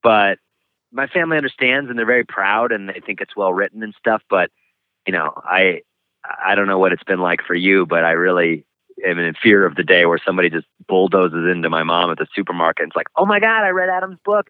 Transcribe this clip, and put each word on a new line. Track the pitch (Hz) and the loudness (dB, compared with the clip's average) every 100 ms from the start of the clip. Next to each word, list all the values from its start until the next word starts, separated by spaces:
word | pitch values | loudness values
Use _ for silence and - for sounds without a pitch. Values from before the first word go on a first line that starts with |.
But | 120 110 101 95 _ _ _ _ _ | 4 4 2 -2 _ _ _ _ _
my | 123 135 | -8 -6
family | 185 165 160 | -4 -2 -2
understands | 135 - 127 131 139 | -4 -2 0 0 -2
and | 120 | -4
they're | 113 | 0
very | 123 | 0
proud | 113 - 98 104 117 | 0 -2 0 0 0
and | 110 98 | -4 -6
they | - | -12
think | - 98 | -10 -10
it's | 98 - | -10 -2
well | 95 | -2
written | 92 98 107 | 0 -2 -4
and | 110 101 | -14 -6
stuff. | 117 110 _ | -2 -2 _
But, | 98 87 _ _ _ _ _ - | 0 0 _ _ _ _ _ -6
you | |
know, | 90 78 - | -4 -4 -8
I, | - 92 95 82 - _ _ _ - - | -2 2 2 0 -8 _ _ _ -14 -6
I | 95 | -2
don't | 101 98 | 0 0
know | 95 | 2
what | 95 | 2
it's | 87 | 0
been | - 92 | -4 -2
like | 90 85 - | -2 -2 -4
for | |
you, | 87 92 95 85 | -2 2 2 2
but | 85 | 0
I | 82 | 0
really | 82 90 90 85 80 _ _ _ - 95 | 0 0 2 0 -2 _ _ _ -8 -4
am | 87 | -2
in | 85 | -4
fear | 78 117 101 | 0 4 4
of | 92 73 | 4 0
the | |
day | 82 90 85 | 2 4 4
where | 85 | 2
somebody | - 92 87 | 0 0 0
just | 80 - _ - | 0 -8 _ -2
bulldozes | 95 95 95 90 80 85 | 2 2 2 2 0 -2
into | 87 82 | -2 -2
my | 82 | -2
mom | 80 85 87 | 0 0 0
at | 82 | -2
the | 78 | -6
supermarket | - 95 87 82 82 | -6 -6 -2 -2 0
and | 80 | -4
it's | 82 | -6
like, | - - | -6 -2
Oh | 196 | 0
my | 208 | 0
God, | 220 226 | 0 0
I | 202 | 0
read | 185 185 | -2 -2
Adam's | 185 190 185 | -2 -6 -8
book. | - 208 | -2 -2